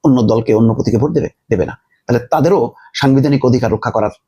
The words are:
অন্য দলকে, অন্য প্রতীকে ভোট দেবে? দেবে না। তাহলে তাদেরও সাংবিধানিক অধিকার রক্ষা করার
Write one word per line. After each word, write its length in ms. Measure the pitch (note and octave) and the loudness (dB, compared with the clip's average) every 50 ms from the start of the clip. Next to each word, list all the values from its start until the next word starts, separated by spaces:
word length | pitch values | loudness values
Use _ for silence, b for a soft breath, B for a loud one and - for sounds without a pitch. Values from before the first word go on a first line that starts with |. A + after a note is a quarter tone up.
| - | 2
অন্য 180 | D3+ C3 B2 | 2 2 2
দলকে, 320 | A2+ G#2+ A2+ A2+ A2+ - A2+ | 2 2 0 0 0 0 2
অন্য 200 | G#2+ A#2 A2+ A2 | 2 2 2 0
প্রতীকে 240 | - - G#2+ A2 G#2+ | 0 -2 -2 0 0
ভোট 120 | B2+ D#3 | -2 0
দেবে? 180 | E3+ D3 D#3 D3+ _ _ _ _ | -2 -4 -4 -4 _ _ _ _
দেবে 160 | A#2 F#2 D#2 | -2 -2 -2
না। 120 | - - _ _ _ _ _ _ | -6 -6 _ _ _ _ _ _
তাহলে 200 | - A#2+ A#2+ A#2+ - | -2 -2 -2 -2 -2
তাদেরও 420 | - D#3+ C3+ E3 G3+ E3 A#2 B2 b b b b b | -2 0 2 2 2 0 0 -4 b b b b b
সাংবিধানিক 500 | - - C3+ C3+ C3+ C3 D3 C#3+ C3 - | -2 0 2 2 2 2 2 0 0 2
অধিকার 280 | B2 B2 B2+ A#2 A2 | 0 0 0 0 -2
রক্ষা 180 | A2 G#2+ - A#2+ | -4 -4 -4 -4
করার 200 | - A2+ G#2+ G#2 - _ _ | -4 -2 -4 -4 -6 _ _